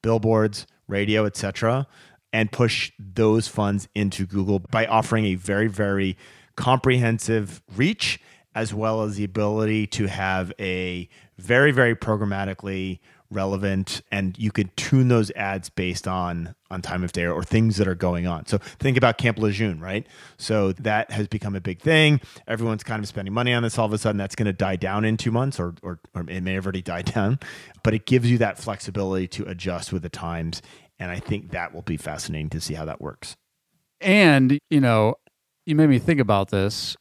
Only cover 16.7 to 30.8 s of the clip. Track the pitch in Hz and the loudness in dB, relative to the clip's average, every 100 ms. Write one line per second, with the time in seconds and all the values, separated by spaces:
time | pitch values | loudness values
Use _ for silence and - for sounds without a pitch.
16.7 | 95 82 90 90 90 85 82 90 113 113 | -12 -6 -4 -4 -2 -2 -2 0 2 4
17.7 | 98 95 87 90 87 90 82 - 101 - | 2 0 0 -2 0 -2 -4 -2 -4 -4
18.7 | - 135 127 123 113 120 107 107 101 110 | -2 0 4 4 4 0 2 0 0 -2
19.7 | 82 87 101 - - - _ - 110 98 | -2 -6 -6 -8 -20 -20 _ -2 0 2
20.7 | 92 107 107 113 104 104 107 104 98 90 | 0 0 0 -2 -4 -4 -4 -4 -6 -6
21.7 | 87 - 160 151 147 - - - 113 113 | -4 2 4 6 4 0 -20 -8 -4 -2
22.7 | 107 - 110 101 - 98 107 123 120 117 | -4 -4 -6 -6 -8 -4 -2 2 2 0
23.7 | 113 110 104 113 104 98 - 107 92 95 | 0 0 0 0 -2 -4 -2 -2 0 -2
24.7 | 92 95 101 110 110 120 113 135 - 87 | 0 -2 0 0 0 0 0 -2 -4 -8
25.7 | 85 90 85 _ - 85 92 90 95 95 | -8 -12 -14 _ -10 -8 -6 -4 -2 -4
26.7 | 95 90 87 85 117 101 135 - - - | -6 -6 -6 -4 0 0 0 -4 -18 -20
27.7 | - - 110 - 127 120 120 110 92 - | -4 -2 -2 2 4 6 4 2 -2 -8
28.7 | 98 - 95 95 95 90 - 95 90 90 | -8 -8 -4 -2 -2 -4 -8 -10 -8 -6
29.7 | 87 - 92 82 - 85 85 82 82 - | -6 -6 -6 -6 -8 -8 -4 -6 -8 -14
30.7 | - | -20